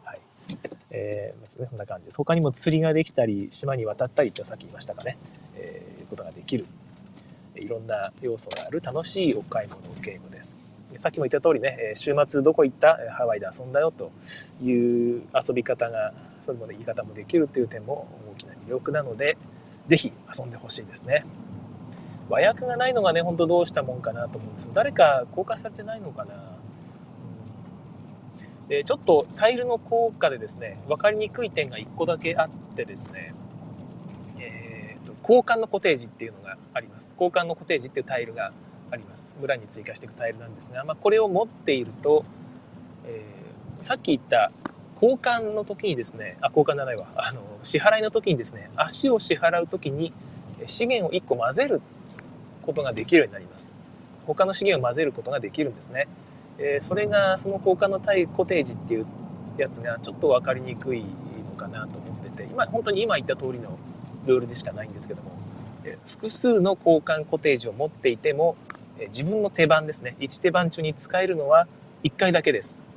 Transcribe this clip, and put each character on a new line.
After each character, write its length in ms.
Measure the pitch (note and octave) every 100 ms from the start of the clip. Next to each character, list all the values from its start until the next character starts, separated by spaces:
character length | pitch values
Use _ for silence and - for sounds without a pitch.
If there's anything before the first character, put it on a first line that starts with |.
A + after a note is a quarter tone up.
は 100 | - C6+
い。 40 | _ _ - - - - _
え 440 | A2+ G#2 G#2 G#2 G#2+
ー、 40 |
ま 60 | A2+
ず 140 | -
ね、 60 | B2+
こ 60 | A#2
ん 20 |
な 80 | G#2
感 140 | F#2
じ 60 | -
で 60 |
す。 60 | -
他 160 | C#3+
に 80 | E3+
も 100 | D3+
釣 260 | - - D#3+
り 40 |
が 120 | D#3+
で 100 | D#3
き 80 | D#3+
た 140 | - A#2
り、 220 | G2+ G2
島 240 | - C#3 C3
に 100 | A2
渡 200 | G#2 B2
っ 40 |
た 140 | -
り 60 | C3
っ 20 |
て 120 | -
さ 120 | G#2 A2+
っ 20 |
き 40 |
言 80 | -
い 40 |
ま 80 | -
し 40 | -
た 100 | -
か 80 |
ね。 140 | - - - - - G2
え 280 | F#2 - F2+ -
ー、 40 |
い 20 |
う 40 | -
こ 80 | -
と 80 |
が 80 | F2
で 100 | F2
き 160 | E2 B2+
る。 80 | - - - - - - - - - -
い 120 | D#3+
ろ 120 | A#2
ん 60 | A2+
な 260 | G#2+ G2 -
要 160 | C3 A2+
素 120 | -
が 160 | - -
あ 40 |
る 120 | D#3
楽 220 | C#3 C3+
し 260 | E3+ G3 F3
い 60 | G#2+
お 80 |
買 220 | F2+ - F2
い 40 |
物 120 | - F2 -
ゲ 120 | G#2+
ー 80 | F#2+
ム 80 | -
で 100 | -
す。 180 | - - - - -
で、 60 | -
さ 100 | E3
っ 20 |
き 80 | D3+
も 60 | C3+
言 40 |
っ 20 |
た 160 | C#3+ D#3+
通 60 |
り 60 | C#3+
ね、 180 | C3 B2
え 140 | A2+ -
ー、 0 |
週 200 | - C#3+ D3
末 140 | C#3+
ど 120 | C#3
こ 120 | D#3+ C#3+
行 80 |
っ 40 | -
た？ 200 | D3+ D#3+
え 60 | A#2
ー、 40 |
ハ 140 | G#2+ A#2+
ワ 100 | G#2+
イ 40 |
で 80 | G#2
遊 120 | A2 B2+
ん 60 |
だ 80 | C3+
よ 120 | D#3+
と 200 | - F2 - - - - -
い 560 | B2+ B2 A#2+ A#2+ A#2+ A#2+
う 60 | -
遊 200 | - -
び 100 | B2
方 260 | A#2 B2+ A#2
が、 240 | A2+ G#2+ - - - -
そ 60 |
れ 60 | B2
も 100 | A2+
ね、 60 |
言 80 | G#2
い 40 | A#2+
方 180 | A2+
も 100 | G#2+
で 120 | G#2+ G#2
き 120 | F3
る 100 | D3
と 120 | C3+
い 40 |
う 40 | A2+
点 180 | A2+ G#2+
も 220 | C#3+ - - G#2
大 20 | G2+
き 120 | -
な 60 |
魅 160 | - -
力 220 | B2+ C3+
な 120 | D3
の 120 | C#3 A2+
で、 220 | C#3+ - - - - - -
ぜ 100 | D#3+
ひ 160 | - - - -
遊 80 | B2
ん 40 |
で 80 | A#2
ほ 120 | A#2
し 100 | -
い 60 | G#2
で 100 | -
す 80 |
ね。 220 | B2 C#3+ - - - - - - - - - - -
和 100 | A#2
訳 260 | F3+ A#3 B3
が 120 | A#3+
な 100 | B3+
い 60 |
の 80 | B3
が 100 | F#3+
ね、 100 | E3
ほ 100 | E3+
ん 40 | E3+
と 100 | E3
ど 120 | F3
う 60 | E3+
し 80 |
た 100 | -
も 120 | C3 B2
ん 60 |
か 120 | B2
な 160 | A2+ A#2+
と 80 | A2+
思 100 | -
う 40 |
ん 20 | -
で 60 |
す 20 |
よ。 80 | -
誰 200 | - C4
か 320 | - D#3+ C#3 B2
公 100 | -
開 160 | F#3+ D#3+
さ 100 | A3
れ 60 | -
て 80 |
な 120 | G#3 A3+
い 60 |
の 100 | F#3
か 120 | B2
な。 100 | G#2 - C3+ - - - - - - - - - - - - - - - - - - - - -
う 40 | -
ん。 20 |
で、 140 | C#3+ C#3+
ち 80 |
ょ 20 | C#4+
っ 40 | -
と 220 | D#3+ C3 -
タ 140 | G#3+
イ 80 | B3
ル 80 | B3
の 120 | A#3
効 360 | - A#3 A#3
果 160 | G#3 E3
で 80 | B2+
で 100 | A2
す 100 | -
ね、 220 | A2+ G2+ -
わ 100 | D3+
か 140 | G#3
り 60 | G#3+
に 120 | G#3+
く 160 | G#3 A3+
い 60 |
点 180 | D#3+ C#3+
が 80 | A#2
一 140 | A2
個 140 | - E3
だ 120 | D#3+
け 180 | D#3+ E3+
あ 80 | D#3+
っ 300 | - - -
て 100 | A2
で 100 | F#2+
す 180 | -
ね、 220 | F#2+ E2 - - - - - - - - - - A#2
え 580 | A#2+ A2 A2+ A2+ A2 -
ー 20 | -
と、 80 | -
交 180 | - A#3+
換 200 | A#3+ A3+
の 80 | A3
コ 140 | G3+
テ 100 | F#3
ー 20 | C#3
ジ 80 | A#2
っ 40 |
て 140 | -
い 60 | A2+
う 40 |
の 80 | G2+
が 160 | G2 F#2+ -
あ 60 | -
り 80 | A#2
ま 140 | -
す。 120 | - -
交 100 | F3+
換 140 | F3+
の 120 | E3+ E3
コ 100 | D#3+
テ 100 | D#3+
ー 40 |
ジ 80 | B2+
っ 40 |
て 80 | C#3
い 40 |
う 20 | B2+
タ 140 | C3
イ 60 | A#2
ル 80 |
が 200 | A2+ G2 - - - -
あ 60 | A#2+
り 80 |
ま 140 | - -
す。 180 | - -
村 160 | C3+ C3
に 100 | G#2+
追 160 | -
加 100 | A2
し 60 | G#2+
て 60 | A#2
い 40 |
く 60 | -
タ 140 | A#2
イ 20 |
ル 80 | A2
な 80 | A#2
ん 80 | G#2+
で 60 |
す 100 | -
が、 140 | B2 D3+
ま 80 |
あ、 20 | D#3
こ 140 | G#3
れ 100 | G#3+
を 80 | A3
持 160 | F#3
っ 40 | A#3
て 260 | - -
い 100 | C3+
る 80 | A2+ A2
と、 220 | C#3+ D3+ - - - - - - - - A#2+
え 160 | A2+ G#2+ G2 A2 - - -
ー、 20 |
さ 120 | - B3+
っ 20 |
き 200 | - C#3
言 0 |
っ 40 |
た 300 | - A#2+ G#2 - - - - -
交 180 | A3+ C4
換 340 | B3+ A#3 A3
の 120 | G#3+ G#3
時 220 | G3+ G3+
に 100 | C#3
で 80 | A2+
す 80 |
ね、 240 | A2+ G#2 F2+
あ、 80 | -
交 180 | - D3
換 100 | C#3+
じ 60 |
ゃ 40 | C3
な 80 |
い 20 | A2+
わ。 120 | F2+ -
あ 180 | -
の、 80 | B2+ G2+ G#2+
支 160 | - D3+
払 200 | G3+ A3
い 20 |
の 100 | G#3+
時 180 | A3 G#3
に 80 | D3
で 80 | A2
す 80 |
ね、 180 | - - -
足 320 | D3+ - C#4
を 100 | A#3
支 160 | - D#3
払 260 | E3 F3
う 60 | E3+
時 240 | F#3 D3
に、 220 | C#3 E3 - - - - -
え、 60 | A#2+
資 200 | - A#3
源 240 | B3 E3+
を 20 |
一 80 | F3+
個 140 | - B2+
混 160 | A#2
ぜ 160 | C#3+ C#4
る 140 | F#3 - - - - - - - -
こ 100 | -
と 100 | D3+
が 120 | C#3
で 100 | A2
き 120 | A2 E3+
る 80 |
よ 0 | B2
う 20 |
に 60 |
な 60 | G2+
り 60 | F2+
ま 120 | -
す。 180 | - - - - - - -
他 200 | D3+ F#3+
の 80 |
資 100 | F#3+
源 180 | G3+ E3
を 60 | B2
混 80 | B2+
ぜ 80 |
る 80 | D#3
こ 100 | B2+
と 100 | A#2+
が 100 | C#3
で 100 | G#2
き 100 | -
る 100 | D3
ん 40 | A2
で 60 |
す 60 | -
ね。 200 | B2+ C#3+ - - - - -
え 220 | C#3+ C#3+
ー、 40 | -
そ 100 | F#3
れ 120 | G#3
が、 300 | G#3 G3 F#3+
そ 120 | G3
の 60 | G3
交 200 | F#3+ F#3
換 120 | G3
の 120 | F#3+
タ 160 | - G3
イ-、 100 | E3
コ 180 | - A3
テ 160 | F3+
ー 20 |
ジ 100 | C3
っ 40 | A#2
て 160 | -
い 80 | A2+
う 40 | A2 - - - - -
や 100 | C3+
つ 140 | B2+
が 180 | A#2 A#2
ち 120 | -
ょ 20 |
っ 60 | G#2+
と 100 | D#3
わ 120 | B2+
か 120 | C3
り 80 | C3
に 160 | B2+ A#2+
く 180 | C3+ B2
い 80 |
の 540 | G#2 F#2 - A2 G#2 -
か 100 | G2+
な 200 | A2 A2
と 120 | -
思 140 | -
っ 40 | - -
て 140 | -
て、 0 |
今、 220 | G2+ B3+ -
本 160 | A#3
当 80 | A3
に 100 | G3
今 140 | A3+ E3
言 100 | A#2+
っ 20 |
た 80 | C3+
通 160 | C3
り 80 | B2+
の 180 | A2+ - - - - - C3+
ル 120 | B2+
ー 20 |
ル 60 | A#2+
で 80 | A#2+
し 80 |
か 80 | -
な 140 | - A2
い 40 |
ん 40 |
で 80 | -
す 60 | -
け 60 | G#2
ど 80 |
も、 80 | - - - - - -
え 140 | - -
ー、 80 | -
複 200 | - A3
数 320 | - B3 A3+
の 160 | F#3 F#3+
交 220 | F#3 E3
換 240 | D3 D#3 D3+
コ 120 | D#3
テ 180 | D#3 C3
ー 20 |
ジ 100 | A#2
を 60 |
持 140 | G2+ D3+
っ 20 |
て 180 | - C3+
い 80 | A2+
て 140 | D#3
も、 240 | C#3+ E3+ E3 - - - -
え 80 | G#2+
ー、 20 |
自 180 | G#2+ D3+
分 180 | G#3+
の 60 | G3+
手 180 | - D#3+
番 180 | D#3 D#3
で 60 |
す 100 | D3+
ね。 140 | B2 A#2+
一 180 | C3+ -
手 120 | F3+
番 180 | E3+ F3
中 120 | E3
に 120 | D#3
使 280 | D3+ - F#3
え 60 | F#3+
る 80 | E3+
の 140 | C#3+
は 180 | - E3+ - - -
一 80 | D#3
回 200 | - F#3+
だ 100 | E3+
け 120 | D#3
で 80 | A#2+
す。 200 | - - -